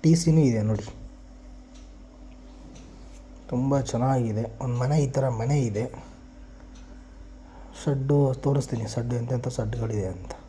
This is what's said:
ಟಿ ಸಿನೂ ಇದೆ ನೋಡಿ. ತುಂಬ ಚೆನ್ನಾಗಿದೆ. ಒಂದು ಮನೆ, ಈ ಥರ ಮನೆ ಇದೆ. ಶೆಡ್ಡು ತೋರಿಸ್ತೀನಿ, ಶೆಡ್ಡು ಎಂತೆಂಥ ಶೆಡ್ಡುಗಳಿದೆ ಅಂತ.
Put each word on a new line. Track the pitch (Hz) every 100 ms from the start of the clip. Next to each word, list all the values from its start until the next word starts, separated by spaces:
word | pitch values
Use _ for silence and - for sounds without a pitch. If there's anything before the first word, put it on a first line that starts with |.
ಟಿ | 160
ಸಿನೂ | 170 165 160
ಇದೆ | 139 110
ನೋಡಿ. | 107 107 - - - - - - - - - - - - - - - - - - - - - - - - - - -
ತುಂಬ | 123 135 139
ಚೆನ್ನಾಗಿದೆ. | 123 120 131 131 113 107 113 -
ಒಂದು | 127 120
ಮನೆ, | 127 151
ಈ | 135
ಥರ | 139 131
ಮನೆ | 113 117 143
ಇದೆ. | 120 101 123 - - - - - - - - - - - - - - - - - - -
ಶೆಡ್ಡು | - 135 135 143 139
ತೋರಿಸ್ತೀನಿ, | 127 139 139 - 120 107
ಶೆಡ್ಡು | 120 120
ಎಂತೆಂಥ | 120 120 123 127
ಶೆಡ್ಡುಗಳಿದೆ | 127 107 117 110 104 92
ಅಂತ. | 90 - -